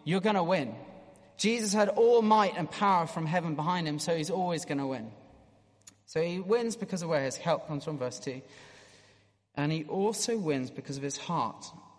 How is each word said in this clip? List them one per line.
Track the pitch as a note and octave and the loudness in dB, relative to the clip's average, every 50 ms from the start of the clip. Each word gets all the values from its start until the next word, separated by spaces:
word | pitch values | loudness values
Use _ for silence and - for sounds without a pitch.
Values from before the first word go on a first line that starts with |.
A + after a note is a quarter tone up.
| - | -2
you're | D3+ E3 G3 | 0 -2 0
gonna | F3+ G#3+ G#3+ F#3+ F3 | 2 2 2 2 2
win. | E3 F#3 F3 C#3 A#2 G#2+ - - - - - - - - - - - - - | 2 2 0 0 -2 -6 -10 -14 -16 -18 -20 -20 -20 -20 -20 -20 -20 -10 -2
Jesus | - G3+ A#3 A#3+ A3 G#3+ | 0 0 2 2 0 0
had | F#3+ G#3+ G#3 G3+ | 2 4 4 4
all | - - A#3 A#3 A#3+ A#3 A3 | 4 4 6 8 8 6 6
might | G#3+ A3 G#3+ G#3 F#3+ - E3 | 6 6 6 6 4 2 -2
and | E3 D3 | -4 -4
power | - - G#3 G3+ F#3+ E3+ E3+ | -2 2 4 4 6 4 2
from | D#3 - F3 D#3+ D#3 | 0 -2 -4 -2 0
heaven | D#3+ F3+ E3 E3+ D#3 | 0 0 0 0 -4
behind | C#3+ D3+ E3 F3+ F3+ E3+ D#3 | -2 0 0 0 0 0 -2
him, | D3 D3+ | -2 -4
so | - - E3 E3 | -2 -2 0 -2
he's | D3+ D3 | 0 -2
always | F#3 F#3+ F3+ C#3 C3 - D3 | -2 -2 0 0 -2 -2 -4
gonna | - D3+ C#3 C#3 C3+ | -4 -4 -2 -2 -2
win. | C3 B2 A2 A2+ A2 - - - - - - _ _ _ _ _ _ _ _ - _ _ _ _ | -4 -6 -8 -10 -14 -18 -20 -20 -20 -20 -20 _ _ _ _ _ _ _ _ -20 _ _ _ _
So | - D#3+ | -2 -2
he | D#3+ F3 F3 F3+ | -2 0 -2 -4
wins | F#3+ F#3 G#3+ A#3+ A#3+ A#3 G#3+ - | 0 2 2 2 2 0 -4 -4
because | G3+ - - F3+ F3 | -6 -6 -4 -6 -2
of | E3 | 0
where | E3 D3 C3+ | 0 0 0
his | C3+ B2+ - | 0 -4 -4
help | - E3+ D#3+ C#3 - - | 0 0 0 0 0 -4
comes | D#3 C#3+ - | -6 -6 -4
from, | - D#3 C#3 | -6 -6 -4
verse | B2+ B2 A#2+ - | -4 -6 -6 -6
two. | - C#3+ B2+ C3 C3 - - - - - - - - - - - - - _ _ _ _ _ _ _ _ _ | -8 -8 -8 -8 -12 -18 -20 -20 -20 -20 -20 -20 -20 -20 -20 -20 -20 -20 _ _ _ _ _ _ _ _ _
And | - C#3+ D3 | -2 0 0
he | D#3+ D#3+ D3+ | 0 -2 -2
also | - - F#3 G3 G#3+ A3+ A3 - - A#3 | -4 -2 0 0 0 0 -2 -2 -2 -2
wins | A3+ G3 D#3 D3 C3+ B2+ B2+ | -2 0 0 0 0 -2 -4
because | - - C3+ - C#3 C#3 | -8 -12 -10 -8 -8 -6
of | C#3 | -6
his | C#3+ C3+ - | -6 -6 -8
heart. | - - E3+ D#3+ B2 G#2+ - - - - - - - - - | -6 -2 -2 0 0 -2 -4 -8 -16 -18 -18 -18 -20 -20 -20